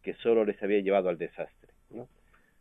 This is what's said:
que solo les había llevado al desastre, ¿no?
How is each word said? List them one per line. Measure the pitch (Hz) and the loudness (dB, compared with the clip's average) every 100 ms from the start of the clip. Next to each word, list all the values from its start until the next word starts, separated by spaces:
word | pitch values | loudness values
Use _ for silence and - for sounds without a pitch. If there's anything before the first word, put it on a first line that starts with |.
que | - | -10
solo | - 120 113 | -4 0 2
les | 104 101 | 2 -2
había | 98 104 | 0 0
llevado | 95 98 85 | 4 2 2
al | 80 | -2
desastre, | 82 - 82 _ - _ _ | -6 -10 -12 _ -20 _ _
¿no? | 110 123 _ _ _ _ _ | -18 -18 _ _ _ _ _